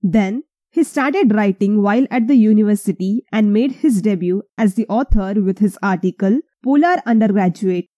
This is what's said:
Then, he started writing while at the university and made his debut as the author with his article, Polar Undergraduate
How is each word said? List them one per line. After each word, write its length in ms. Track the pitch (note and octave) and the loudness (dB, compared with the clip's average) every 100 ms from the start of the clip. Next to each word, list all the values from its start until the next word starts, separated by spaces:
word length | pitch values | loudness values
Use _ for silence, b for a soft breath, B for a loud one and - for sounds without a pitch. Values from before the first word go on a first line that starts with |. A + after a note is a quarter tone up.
Then, 440 | F#3+ G#3+ F#3+ A3+ - _ _ | 0 0 0 -4 -10 _ _
he 140 | - | -4
started 500 | D#4 - C4+ E4+ C#4+ | -2 -2 -2 0 2
writing 480 | G#3+ G3+ F#3+ G3+ G#3 | 2 0 0 0 0
while 240 | G3+ G#3+ C4+ | 0 0 0
at 200 | B3 A3+ | -2 2
the 80 | C4+ | 2
university 880 | G#3+ G#3+ G#3 G#3 - F3+ F#3 A3 - | 4 4 2 0 -2 -4 -4 -4 -4
and 200 | A3 G#3 | -2 0
made 200 | G#3 C4 | 2 0
his 280 | C4 D#4 G#3+ | 0 0 2
debut 420 | G#3+ G3 F3 F#3+ - - | 0 -2 -2 -4 -6 -2
as 180 | A3 F#3 | -2 -2
the 100 | A3 | -2
author 560 | G#3+ C4+ G#3+ F#3+ G#3 | -2 0 0 0 -2
with 160 | F#3+ F#3+ | -2 0
his 180 | G#3 - | -2 -2
article, 560 | G3+ F3+ F#3 - F#3+ A#3+ - _ | -4 -2 -4 -2 -2 -2 -4 _
Polar 400 | B3+ C#4+ E4+ F4+ | -2 2 2 0
Undergraduate 840 | - A3+ G#3+ G3+ F#3 E3+ F#3+ F3+ F3+ | 0 2 2 2 0 -2 -4 -4 -6